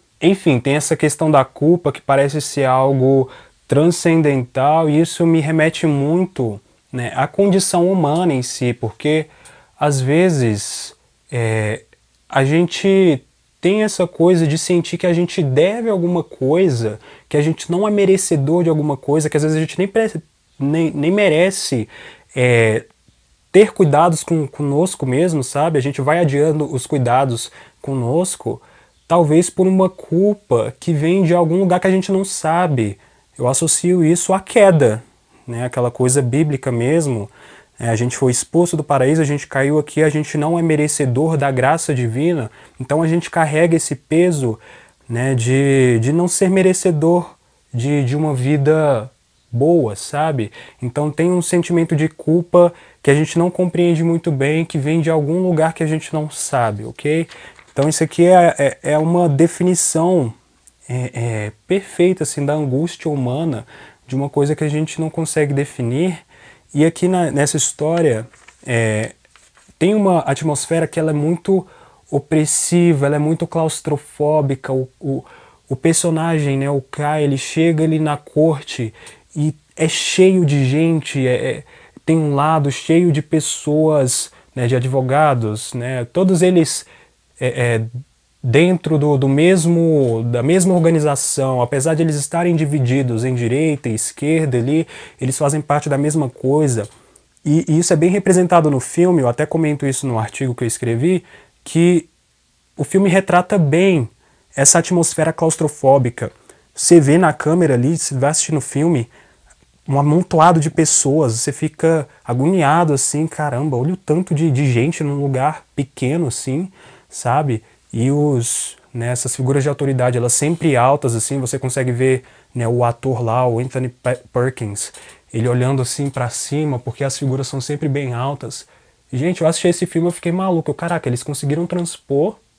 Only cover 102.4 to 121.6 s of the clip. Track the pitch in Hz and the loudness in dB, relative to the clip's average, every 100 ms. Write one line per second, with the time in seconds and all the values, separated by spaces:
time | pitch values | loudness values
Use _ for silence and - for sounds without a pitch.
102.4 | _ _ _ - 143 190 196 190 196 180 | _ _ _ -10 -2 2 2 2 2 0
103.4 | 180 208 147 160 190 170 113 _ _ _ | 2 0 2 2 4 2 -2 _ _ _
104.4 | _ - 139 170 165 175 165 - 156 156 | _ -2 2 2 2 0 0 -2 -4 0
105.4 | 165 - 151 - 135 139 120 - - - | -2 0 -4 0 4 4 2 -4 -10 -12
106.4 | - _ _ - - 175 139 165 170 147 | -20 _ _ -6 6 6 8 4 4 0
107.4 | 151 170 160 123 131 165 - 135 139 156 | 0 2 2 2 0 -2 -4 -2 0 0
108.4 | - 156 - 139 160 147 113 _ _ _ | -2 -4 -4 -2 0 0 -2 _ _ _
109.4 | _ _ _ _ - 139 143 160 180 170 | _ _ _ _ -2 0 2 2 2 4
110.4 | 165 165 156 - 156 - 139 151 131 113 | 6 4 2 0 0 0 0 2 0 0
111.4 | - 135 156 - 165 160 139 _ - 120 | -4 -4 -6 -2 0 0 -2 _ -6 -2
112.4 | 147 190 139 165 165 139 - 147 160 - | 0 2 2 2 2 0 -2 -4 -4 -4
113.4 | 147 123 151 123 143 185 - 156 185 147 | -6 -4 -4 -2 -2 -4 -2 -2 0 0
114.4 | 165 131 143 120 139 - 147 143 143 131 | 0 2 2 2 0 -2 -4 -2 -2 -2
115.4 | 139 - - - 135 - 127 165 147 - | -2 -4 -8 -8 -8 -4 -2 0 -2 -4
116.4 | - 139 185 - - - _ - 120 135 | -6 -6 -6 -12 -20 -20 _ -8 -2 0
117.4 | 147 110 - _ _ 113 127 143 147 127 | 0 -4 -8 _ _ -2 0 2 0 0
118.4 | 117 - - - _ 120 117 123 127 - | -2 -6 -8 -14 _ -8 -6 -6 -6 -4
119.4 | 131 139 143 135 139 131 123 123 120 - | 0 0 0 -2 -2 0 0 0 0 0
120.4 | 147 170 165 127 123 147 131 113 - 139 | -2 0 0 2 2 2 0 -2 -4 -4
121.4 | 123 135 | -6 -6